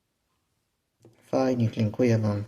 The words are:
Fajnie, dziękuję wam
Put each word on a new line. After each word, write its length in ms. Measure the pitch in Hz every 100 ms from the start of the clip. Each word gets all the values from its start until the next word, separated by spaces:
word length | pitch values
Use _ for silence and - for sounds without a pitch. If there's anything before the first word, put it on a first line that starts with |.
| _ _ _ _ _ _ _ _ _ _ - _ _
Fajnie, 460 | 131 131 123 113
dziękuję 460 | 117 107 - 123 110
wam 260 | 107 104